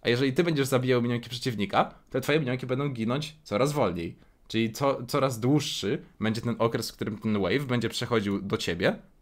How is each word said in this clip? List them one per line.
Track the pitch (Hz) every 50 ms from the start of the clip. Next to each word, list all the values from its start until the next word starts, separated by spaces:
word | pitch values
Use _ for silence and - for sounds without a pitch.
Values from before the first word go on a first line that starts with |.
A | _ -
jeżeli | 120 120 135 139 131
ty | 131 175
będziesz | 170 165 143 139 127
zabijał | 135 123 127 127 127 123
minionki | 120 120 123 117 117 -
przeciwnika, | - - - 135 117 101 104 98 - 110 180 196 - - _ _
to | - 127
twoje | 131 - 147 156
minionki | 156 123 123 127 -
będą | 127 127 131 143 147
ginąć | 135 117 113 110 120 143 151 - - - _
coraz | - 101 104 123 147
wolniej. | 147 147 127 98 87 87 82 87 - - - _ _ _ _ -
Czyli | - 113 113 113
co, | 110 - 143 139 135 - 113
coraz | 117 - 147 135 131 123 110
dłuższy | 110 123 143 151 131 - - - - 98 123 180 - - - _
będzie | 101 110 113 117
ten | - 120 117 -
okres, | 113 113 117 123 113 -
w | -
którym | - - 104 107 101
ten | - 110 107 104
wave | 95 85 98 139 147
będzie | 127 123 120 113 113
przechodził | - - 127 - 117 113 101 101 98 98
do | 98 98 110 110
ciebie. | - - 87 85 92 135 220 - - - _ _